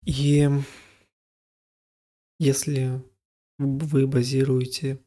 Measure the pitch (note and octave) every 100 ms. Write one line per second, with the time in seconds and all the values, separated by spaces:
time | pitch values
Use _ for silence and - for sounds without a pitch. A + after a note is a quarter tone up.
0 | - C3+ C#3+ D3 C#3+ C#3+ C#3 - - _
1 | _ _ _ _ _ _ _ _ _ _
2 | _ _ _ _ D3 C3+ - C#3 C3 C3
3 | - _ _ _ _ _ C#3 C#3 D#3 C#3+
4 | C3+ C3+ B2 C3+ C3+ C3 B2+ - C#3 C3+